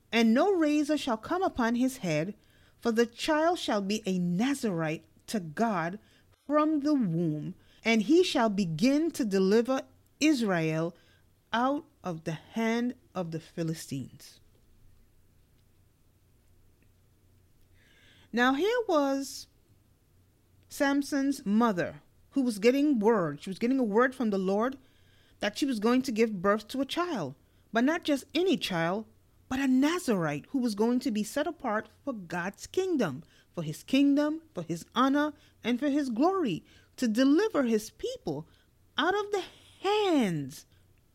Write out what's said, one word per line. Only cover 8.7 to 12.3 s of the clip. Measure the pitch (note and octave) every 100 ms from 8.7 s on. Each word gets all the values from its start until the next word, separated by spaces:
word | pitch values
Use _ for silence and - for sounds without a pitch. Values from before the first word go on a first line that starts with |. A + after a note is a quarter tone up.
| D#3 A#3 C#4+ E4
to | - A#3
deliver | G3 F#3+ G#3+ A#3+ C4+ - _ _ _
Israel | D4+ C#4+ A3 F3 D#3+ D#3+ E3 - _ _ _ _ _
out | A3+ B3+ C#4+ - _
of | F#3 D#3+
the | E3